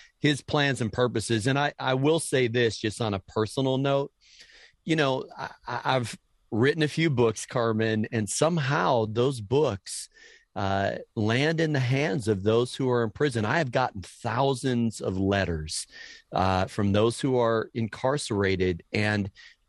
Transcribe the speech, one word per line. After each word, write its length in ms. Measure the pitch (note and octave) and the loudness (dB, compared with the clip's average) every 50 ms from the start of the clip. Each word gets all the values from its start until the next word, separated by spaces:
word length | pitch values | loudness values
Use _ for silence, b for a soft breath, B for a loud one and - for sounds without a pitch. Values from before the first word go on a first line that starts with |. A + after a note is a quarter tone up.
| B B B _ | B B B _
his 220 | - D3 D3 C3 | 0 0 0 -2
plans 400 | - - - D3+ C#3+ C#3+ C3 - | -4 -2 0 2 2 2 0 -2
and 100 | A#2+ G#2 | -2 -2
purposes. 560 | - - B2 A2+ A2+ A#2 G#2 - A#2 A2 G2+ | 0 0 0 0 0 -2 -2 0 0 0 0
And 100 | B2+ C3 | 0 0
I, 160 | C#3 C#3+ D3 - - | 0 0 -2 -2 -4
I 140 | C3 C3 C3 | -2 -2 0
will 260 | C3 C#3 D3+ D#3+ D#3+ | 2 2 2 2 0
say 280 | - - D3 C3 B2+ | 0 0 0 0 2
this, 300 | A2+ A2+ B2 A#2+ A2+ - | 2 2 2 2 2 0
just 240 | - - A2 - - | -2 -4 -4 -4 -2
on 120 | A#2+ G#2+ G2 | -2 -2 -2
a 60 | F#2+ | -4
personal 580 | - - - A2+ A2 G#2+ - C#3 C3+ C3 C3 | -6 -4 -2 -2 -2 -2 -2 -2 0 0 0
note, 340 | C3 C3+ C#3 C#3 C#3 C#3+ - - B B B B B B B B B B B B _ _ | 0 2 2 0 0 0 -4 -8 B B B B B B B B B B B B _ _
you 120 | - D#3+ | 0 2
know, 300 | D#3+ D3 C3+ C3 C3 - - - | 2 2 2 0 -2 -4 -8 -12
I, 120 | - C3+ - - - - | -12 -12 -12 -12 -14 -12
I, 280 | - B2 A#2+ - C#3+ C3 | -10 -8 -4 -2 0 0
I've 220 | C3 A#2+ A2 - - _ _ _ _ _ _ | 0 0 -2 -6 -12 _ _ _ _ _ _
written 320 | A#2 G#2+ A#2+ C#3 D3+ E3 D3+ | 0 2 4 4 4 2 0
a 40 | |
few 220 | D3 - D#3 E3 E3 | 0 2 0 2 2
books, 360 | C#3 A#2+ A#2+ A2+ G#2 - - | 4 4 4 4 2 -2 -8
Carmen, 640 | - - B2+ A#2 A#2 A2 A2 A2 A2+ A2 G#2+ G#2+ - | -4 -2 0 0 2 2 2 2 2 2 0 -2 0
and 160 | - A2+ G#2+ | -2 -2 -2
somehow 800 | F#2+ - - D3 E3 F3 E3 C#3 C3 C#3+ E3 F3+ E3+ C3+ A#2 A2 A2 | -2 0 0 0 2 2 0 0 0 0 2 2 2 2 2 2 0
those 300 | G#2+ A#2 B2 C#3 C#3 A#2+ | 0 0 0 0 0 -4
books, 680 | G#2 G2 B2 C#3+ D#3 B2+ G2+ G2 - - - - - B B B B B B B B B - | -4 0 0 2 2 2 0 -4 -8 -12 -12 -12 -12 B B B B B B B B B -6
uh, 400 | - G2+ G2 G2 G2 G2 - - - - - _ | -4 -2 0 0 0 0 -2 -2 -6 -10 -8 _
land 460 | A#2 G#2 G#2+ A2+ B2+ C#3+ D#3 E3 D#3 | -2 0 2 2 2 2 0 0 0
in 120 | E3 D#3 D3+ | 0 0 0
the 60 | C3+ | 0
hands 480 | B2+ A#2+ C3+ C3+ D3 F3 F#3+ D3 G2+ | 0 0 0 0 0 0 -2 -2 0
of 160 | A2 G#2+ F#2 F#2 | 0 -2 0 2
those 320 | G#2+ A2 A#2 B2 B2 - | 2 2 2 2 0 -4
who 140 | - C3+ B2+ | -4 -2 0
are 140 | B2 A#2+ A#2 | 0 0 0
in 80 | G#2+ | -2
prison. 340 | - - D3 D3 A#2 A2+ G#2+ | -2 -2 -2 -2 0 -2 -2
I 140 | G#2+ C3+ E3+ | 0 0 0
have 120 | D#3 B2 | -2 0
gotten 300 | A2 C3+ B2+ - - F#2+ | 0 0 0 0 -2 -8
thousands 960 | F2 - - - - A#2 A2 B2 C#3 C#3 C#3 B2 - C3+ B2 A#2+ A#2 A2+ - - | -12 -14 -14 -10 -6 -4 -2 0 0 0 0 -2 -2 -2 0 0 0 -2 -2 -4
of 180 | - A2+ F#2 | -4 -4 -2
letters, 680 | F#2 G2 G2 G2 G2 F#2 E2 E2 D#2 D#2 D#2 - - - B B B B B B B B _ - | 0 2 2 2 2 2 0 -2 -4 -6 -6 -8 -8 -8 B B B B B B B B _ -2
uh, 320 | F#2 F#2 F#2+ F#2 F#2 F#2+ | 0 2 2 2 2 0
from 260 | - - - G#2 G2 | -2 -2 0 0 2
those 300 | G2 G#2 A2 A#2 A#2 - | 4 4 2 2 0 0
who 160 | - C#3 B2+ | -2 0 2
are 320 | B2 A#2 A2+ A2+ A2+ - - - | 2 2 2 2 0 -2 -4 -4
incarcerated, 1080 | B2 A2+ G#2 - - - C3 C#3+ D3 - - A2 G2 G2 F#2+ F#2+ F#2 F#2 F#2 F2 E2+ - _ | -4 -4 -4 -4 -2 -2 0 0 -2 -2 -2 0 2 2 2 2 2 2 0 0 -2 -6 _
and 380 | - G#2+ G#2 G#2+ G#2+ G#2 G2 G2+ B B B B B B _ | -2 0 0 2 0 0 -2 -4 B B B B B B _